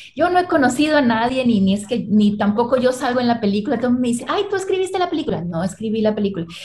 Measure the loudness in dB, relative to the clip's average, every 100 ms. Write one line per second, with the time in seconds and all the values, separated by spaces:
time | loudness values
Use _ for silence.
0 | -10 -2 2 2 2 2 2 2 2 4
1 | 2 2 0 0 2 4 2 0 -2 -4
2 | 0 2 4 2 0 0 0 2 2 0
3 | -2 0 0 0 0 0 -2 -2 0 0
4 | 0 -2 -2 -4 -2 -4 -2 -2 -2 -2
5 | -2 -2 -4 -4 -4 -4 -4 -6 -4 0
6 | 0 0 -2 -4 -8 -12